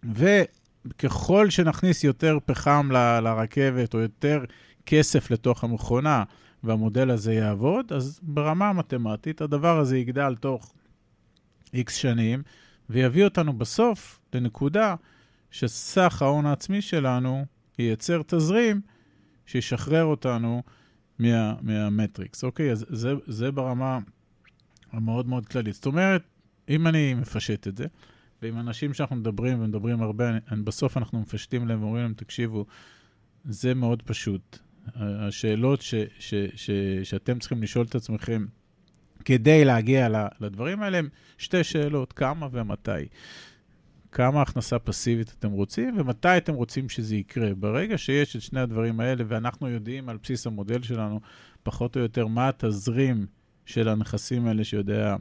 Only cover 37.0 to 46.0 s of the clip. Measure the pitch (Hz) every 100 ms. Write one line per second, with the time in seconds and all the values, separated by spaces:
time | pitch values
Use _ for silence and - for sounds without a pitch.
37 | 95 98 - 120 - 117 107 120 117 123
38 | - 110 - 113 104 - _ _ _ _
39 | _ _ - 127 117 156 139 117 110 135
40 | 123 110 101 - 104 98 131 202 208 180
41 | 147 _ _ _ - 180 165 160 147 147
42 | 127 - 135 156 147 123 107 101 - 90
43 | 71 - - - - _ _ _ _ _
44 | _ - 127 147 139 - - 120 - -
45 | - 117 110 - 104 98 98 - 254 226